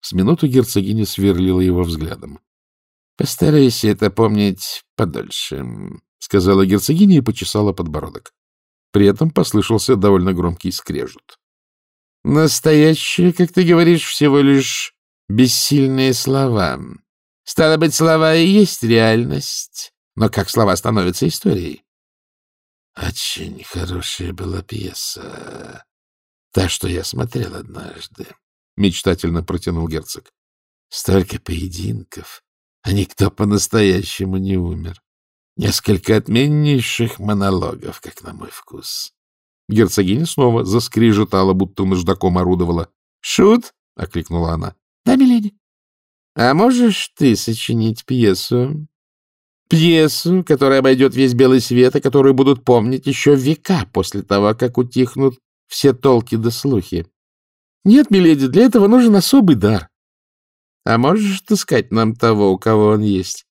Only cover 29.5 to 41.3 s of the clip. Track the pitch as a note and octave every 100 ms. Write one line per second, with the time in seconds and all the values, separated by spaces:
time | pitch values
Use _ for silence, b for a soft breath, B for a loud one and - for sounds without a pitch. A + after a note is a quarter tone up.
29.5 | F2 - E2+ E2 D#2 D2+ - _ _ _
30.5 | _ _ _ _ - - F#2+ F#2 - -
31.5 | E2 F#2 F2 G2 A2+ F#2+ - - - _
32.5 | _ _ _ - F#2+ F#2+ - F#2+ - G#2
33.5 | G2+ - A2+ G2+ F#2 - - F#2+ F#2+ F#2+
34.5 | F#2+ F2 F2 E2+ F2 _ _ _ _ _
35.5 | - G#2 - - G2+ - G#2+ - A2+ C#3+
36.5 | D3+ D3+ C#3 A2+ - A#2 - G2 G#2 G2
37.5 | F#2 F2 D#2+ - - - - - D2 -
38.5 | - _ D2 - - - _ _ _ _
39.5 | _ _ G#2+ G2+ - F#2 A2 E3 - B2+
40.5 | A#2 F#2 A2 - - A2+ G#2 G#2